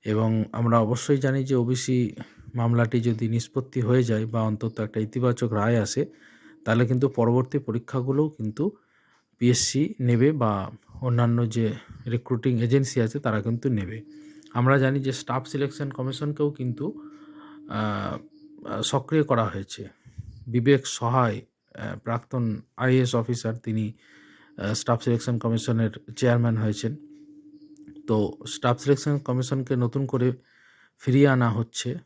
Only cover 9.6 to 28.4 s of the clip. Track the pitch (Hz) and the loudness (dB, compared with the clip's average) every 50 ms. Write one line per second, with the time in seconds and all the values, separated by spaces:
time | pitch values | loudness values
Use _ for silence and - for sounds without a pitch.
9.6 | - - - 135 151 - - _ 135 120 120 117 123 143 156 147 120 110 104 98 | 0 0 0 0 -2 -2 -2 _ 0 2 4 4 4 4 4 2 0 0 0 0
10.6 | 85 - - - _ _ - - - 127 120 120 120 117 120 120 120 113 113 117 | -2 -6 -12 -16 _ _ -14 -6 -2 0 2 4 4 4 4 2 2 0 0 0
11.6 | 113 110 107 - - - - - - 123 113 117 - - 131 117 - 135 123 117 | 0 0 -2 -4 -10 -18 -20 -14 -8 -4 -4 -4 -2 -2 -4 -2 0 0 0 2
12.6 | 113 117 127 139 135 127 - 135 117 110 - 143 147 123 107 107 98 110 117 117 | 2 4 4 2 2 2 0 0 0 0 0 -2 -2 0 0 0 0 -2 -4 -2
13.6 | - 139 120 107 98 90 107 113 - - - - - - - - - - - 120 | 0 0 0 0 -2 -4 -8 -12 -14 -16 -20 -20 -20 -20 -20 -20 -20 -8 -4 0
14.6 | 123 127 139 139 131 135 135 139 131 135 127 - - - 120 131 127 - - 147 | 4 4 6 6 4 2 2 0 -2 -2 -4 -4 -4 -4 -4 -4 -4 -6 -4 -4
15.6 | 139 143 151 - 147 139 131 - 131 131 131 127 147 147 147 147 151 147 143 - | -4 -4 -4 -6 -8 -8 -6 -6 -6 -6 -6 -4 -4 -6 -2 0 -2 -2 -2 -2
16.6 | 131 127 117 - - - - - - - - - - - - - - - - - | -4 -4 -4 -4 -6 -8 -8 -8 -16 -18 -20 -20 -20 -20 -20 -20 -20 -20 -20 -20
17.6 | - - - 107 107 107 104 101 98 98 - - 104 - _ - - - - - | -16 -8 -6 -4 -2 -2 -2 -4 -4 -6 -6 -8 -12 -16 _ -20 -20 -20 -20 -18
18.6 | - - - 104 - - - 139 123 - 160 160 151 147 131 117 113 104 92 95 | -12 -10 -8 -6 -4 -2 -2 -2 -2 0 0 0 2 2 2 0 0 -2 -4 -8
19.6 | 98 - - - 104 - - _ _ - - - - - - - - - 113 123 | -10 -10 -12 -14 -14 -16 -16 _ _ -20 -16 -16 -16 -16 -16 -18 -14 -2 -2 2
20.6 | 117 131 143 135 139 - - - 120 117 120 131 123 113 101 - - _ _ _ | 4 6 4 4 4 -2 -8 -4 -2 0 2 2 2 2 0 -4 -10 _ _ _
21.6 | _ _ _ - 104 - 90 107 _ - 117 120 - _ - 131 120 113 104 98 | _ _ _ -10 -10 -8 -8 -8 _ -6 -6 -6 -6 _ -4 -2 0 0 -2 -4
22.6 | - _ _ - 123 131 127 131 127 120 127 120 113 - 123 117 - 113 113 117 | -8 _ _ -2 0 2 4 4 2 2 2 0 0 0 -4 -4 -2 -6 -6 -6
23.6 | _ 117 110 110 107 104 110 _ _ _ - - - - - - - _ _ - | _ -4 -2 -2 -2 -4 -6 _ _ _ -20 -20 -20 -20 -20 -20 -20 _ _ -6
24.6 | 98 101 107 - - - 120 117 - 131 120 113 - - 123 113 - 120 113 113 | -4 -2 -2 -2 0 0 0 0 2 0 0 0 0 -2 -2 -2 0 0 0 0
25.6 | - - 117 113 113 110 110 - - - - - - 123 120 123 117 120 113 110 | 0 0 0 2 2 0 -2 -6 -16 -16 -8 0 2 2 4 4 4 2 2 2
26.6 | 110 107 104 - - 113 143 151 - - - - - - - - - - - - | 0 0 -2 -2 -2 -6 -6 -6 -12 -20 -20 -20 -20 -20 -20 -20 -20 -20 -20 -20
27.6 | - - - - - - - - - - 113 107 104 95 - - | -20 -20 -20 -20 -20 -20 -20 -20 -4 0 0 2 2 0 -2 -6